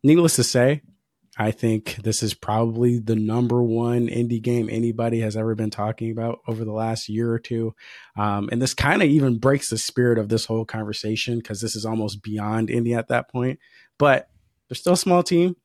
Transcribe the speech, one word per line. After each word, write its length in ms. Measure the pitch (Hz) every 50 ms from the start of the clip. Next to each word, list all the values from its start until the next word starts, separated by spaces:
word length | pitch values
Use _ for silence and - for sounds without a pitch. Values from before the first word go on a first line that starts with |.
| -
needless 340 | 139 156 175 170 160 -
to 60 | - 120
say, 380 | - - 127 120 135 147 147 _ _ _ _ _ _ _ _ _ _ _ -
I 120 | 107 107
think 460 | 110 - - 113 110 107 - - -
this 260 | - - 110 104 - -
is 100 | 104 107
probably 640 | _ - - 107 110 117 113 113 117 123 123 123
the 180 | 120 110 110 110
number 460 | 110 107 107 110 123 123 117 120 123
one 460 | 120 117 113 113 120 120 120 120 120
indie 340 | 117 - 120 120 117 120 113
game 280 | 113 120 120 120 113 110
anybody 480 | 110 113 117 117 113 117 117 113 117 113
has 180 | 113 107 104
ever 160 | 110 110 113 110
been 160 | 104 110 107
talking 400 | - - 104 107 110 - 120 113
about 300 | 113 113 113 117 117 - _
over 180 | - 113 110 113
the 60 | 110
last 380 | 104 110 110 113 113 110 - -
year 220 | 107 110 117 117
or 60 | 113
two. 380 | 117 - - 120 113 113 113 107 _ - - - - - - _
Um, 340 | 101 104 104 101 101 101 -
and 80 | - 117
this 140 | 131 120 -
kinda 320 | - - 139 180 - 196
even 320 | 147 143 156 135 131 120
breaks 320 | 110 120 131 139 139 - -
the 80 | 113
spirit 400 | 107 - - - - 123 120 117
of 120 | 110 107 104
this 160 | 113 110 -
whole 200 | - 113 113 113
conversation, 760 | - - 110 110 107 104 - - 107 107 110 - - 120 117
'cause 200 | 113 - 107 101
this 140 | 113 113 -
is 100 | 110 104
almost 380 | 110 113 110 110 104 95 101 -
beyond 460 | 107 104 107 104 107 107 113 113 110
indie 280 | - 120 117 117 120
at 120 | 117 113 _
that 200 | 123 120 120 _
point. 300 | - 127 123 127 127 - _ _ _ - _ _ _ _
But 300 | 147 143 135 - - _ _ _ _ _ _ _ _ _
they're 60 | 127
still 180 | - - 175 175
a 40 |
small 240 | 175 - 190 180 180
team. 340 | 175 - 180 170 175 185 175 _